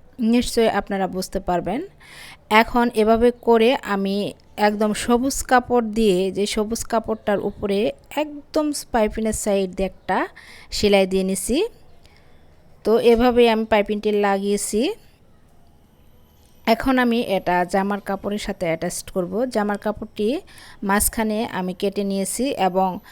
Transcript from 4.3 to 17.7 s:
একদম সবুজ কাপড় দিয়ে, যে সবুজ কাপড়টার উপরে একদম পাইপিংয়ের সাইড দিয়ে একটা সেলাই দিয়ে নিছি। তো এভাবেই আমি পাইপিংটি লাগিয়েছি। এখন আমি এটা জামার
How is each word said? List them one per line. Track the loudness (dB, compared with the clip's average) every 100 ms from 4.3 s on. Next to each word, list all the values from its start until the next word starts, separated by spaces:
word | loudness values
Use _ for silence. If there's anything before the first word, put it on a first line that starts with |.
| -8 -14 0
একদম | 0 2 0 -2
সবুজ | 0 0 0 -4
কাপড় | 2 2 4 0 0
দিয়ে, | 2 2 2 0
যে | -2 -2
সবুজ | -2 -4 -4 -2
কাপড়টার | -2 -2 -4 -2 -2 -2
উপরে | -4 -2 0 -2 -4 -8 -6
একদম | -6 -8 -4 -2 -2 -4 -4
পাইপিংয়ের | 0 0 0 -4 -2
সাইড | -2 0 -2
দিয়ে | -4 -6
একটা | -6 -2 -2 -2 -8 -20 -20 -12
সেলাই | -2 2 4 4
দিয়ে | 0 0
নিছি। | -4 -2 -2 -2 -6 -20 -20 -20 -20 -20 -20 -20 -20 -20 -6 0
তো | 4
এভাবেই | 4 4 4 4 4
আমি | 2 2
পাইপিংটি | 0 0 -2 -2 0
লাগিয়েছি। | 2 0 0 -2 -2 -2 -2 -4 -14 _ -20 -20 -20 -20 -20 _ _ _ -20 -20 -20 _ _ -6 0
এখন | 0 2 2
আমি | 2 0 0
এটা | -2 0 0
জামার | 2